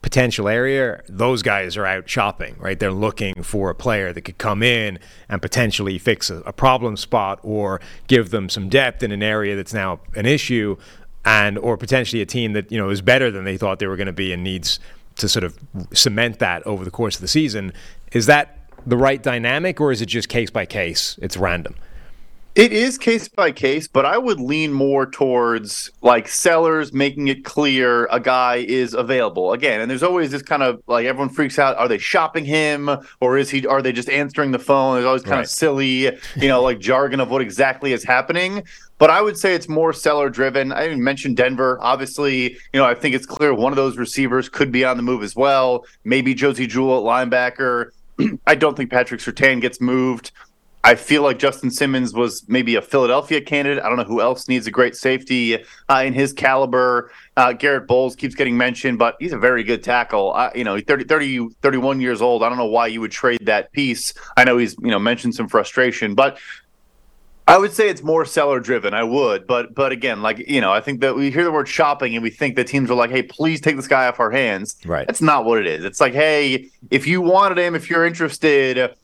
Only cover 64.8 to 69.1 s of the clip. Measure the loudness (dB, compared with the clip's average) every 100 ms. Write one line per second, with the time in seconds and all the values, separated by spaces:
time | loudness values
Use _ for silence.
64.8 | -2 0 0 -2 -4 -4 0 0 0 2
65.8 | 0 0 -2 2 2 0 -18 -20 _ _
66.8 | _ _ _ _ -20 -2 6 6 6 2
67.8 | 0 0 0 0 2 2 2 0 0 -2
68.8 | 0 -2 0